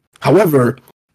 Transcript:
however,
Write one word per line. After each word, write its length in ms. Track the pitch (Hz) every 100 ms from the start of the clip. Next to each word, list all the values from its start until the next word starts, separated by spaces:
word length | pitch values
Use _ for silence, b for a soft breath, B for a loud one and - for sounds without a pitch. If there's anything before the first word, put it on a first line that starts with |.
| _ _
however, 560 | 139 165 208 147 120 - _ _ _